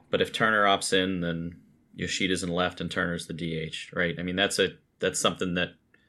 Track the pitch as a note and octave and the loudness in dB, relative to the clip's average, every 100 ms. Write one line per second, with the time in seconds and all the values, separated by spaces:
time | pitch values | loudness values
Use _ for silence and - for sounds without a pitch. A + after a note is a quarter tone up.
0 | _ F#2+ - - A2+ G#2+ G2+ G2 - F#2+ | _ 0 0 2 2 4 4 4 2 2
1 | F#2 F#2 E2+ E2+ E2+ F2 - _ _ - | 2 0 -2 -2 -6 -10 -18 _ _ -8
2 | F2+ - F#2+ F2+ F2+ E2+ F2+ - F2 F#2+ | -4 -2 0 0 0 0 0 -2 -4 -2
3 | F2 E2+ - E2 E2+ E2 D#2+ - - - | -2 -2 -6 -8 -6 -6 -6 -8 -6 -2
4 | F2 E2 F2+ F2+ G2 - F#2 - _ _ | -2 -2 -4 0 2 4 0 0 _ _
5 | F#2 - G#2+ F2 F#2 F2 F2 - _ _ | -2 2 0 0 -2 -2 -4 -6 _ _